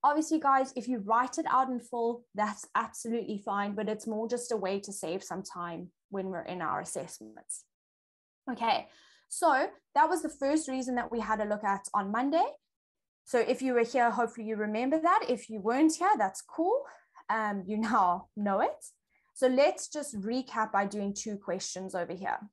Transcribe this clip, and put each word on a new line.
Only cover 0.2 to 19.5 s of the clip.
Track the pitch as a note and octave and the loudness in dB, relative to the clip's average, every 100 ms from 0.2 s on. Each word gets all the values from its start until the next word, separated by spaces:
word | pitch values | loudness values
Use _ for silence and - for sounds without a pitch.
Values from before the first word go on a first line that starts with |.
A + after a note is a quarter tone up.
| D#4 D#4+ | 2 0
guys, | C#4+ C4+ C4+ - | 4 4 2 -4
if | A3+ | -4
you | B3 | -4
write | G3 A3+ B3+ - | 2 2 2 -2
it | D#4+ | 2
out | B3+ C4 | 2 2
in | B3 | -2
full, | A#3 A#3+ A#3 A#3+ _ | -6 -2 -2 -2 _
that's | F#3+ G#3 G#3 - | -4 -4 -4 -4
absolutely | - A3+ - A3+ A#3 - G#3 | -4 -4 -8 -6 -4 -4 -6
fine, | G#3+ G3+ G3+ | -4 -4 -2
but | G#3 G#3+ | -4 -4
it's | G#3+ A3+ | -4 -4
more | G#3+ A3+ | -4 -4
just | A#3+ A#3+ | -4 -4
a | A3+ | -4
way | F#3+ G3 | -2 -4
to | G3+ | -6
save | G3 D#3+ F#3 | -8 -6 -6
some | - F#3 | -6 -8
time | F#3 F3+ F3 E3+ F3 _ _ | -8 -10 -8 -8 -12 _ _
when | G3 F#3+ | -8 -6
we're | F3 | -6
in | - F3+ | -6 -6
our | E3 D3 | -2 -4
assessments. | E3+ E3+ - - A2 A2 - - _ _ _ _ _ _ _ _ - | -4 -8 -10 -14 -18 -20 -14 -14 _ _ _ _ _ _ _ _ -10
Okay, | A#3+ A#3 A2+ - _ _ _ _ | -2 0 0 -2 _ _ _ _
so | - E4+ C4+ F4 - _ | 2 4 4 2 -4 _
that | C#4 D#4+ | 4 4
was | F4 | 4
the | - | -2
first | - C4+ D#4 D4+ | -2 2 2 0
reason | C4 B3+ B3 | -4 -2 -2
that | - | -2
we | A3+ | -4
had | G#3 G#3+ | 0 0
a | G#3 | 0
look | G#3 | 0
at | G#3 G3 - | 0 -2 0
on | G#3 G3 | -2 0
Monday. | A3 C4+ D#4+ A#4 - _ _ _ _ _ _ | 0 2 2 2 -2 _ _ _ _ _ _
So | - A#3+ | -2 0
if | A3 B3+ | 2 2
you | C4 | 2
were | A#3+ | 2
here, | A#3 C4 A#3 | 2 4 4
hopefully | G#3 A#3 A#3 A3 | 4 -2 -2 -6
you | G#3+ | -2
remember | G#3 G#3+ C4 D#4 | -2 0 2 2
that. | D#4+ G4+ - | 4 4 4
If | A#3 - | -2 -2
you | A3 | -4
weren't | G3 B3 D#4+ | 0 4 4
here, | D#4+ F#4 G#4 | 6 4 4
that's | G3 - | 2 -2
cool. | - - E4+ B4+ C#5 - _ - - | -12 -2 2 2 -2 -18 _ -20 -4
Um, | A3 G#3+ G3 F#3 | -2 0 -2 -4
you | G#3+ | -4
now | A3 A3+ F#3 F3 - - | 2 4 4 2 -4 -4
know | G#3 G3 | 0 2
it. | F4+ D5+ - _ _ _ _ | 2 0 -14 _ _ _ _
So | - | 0
let's | B3+ | 2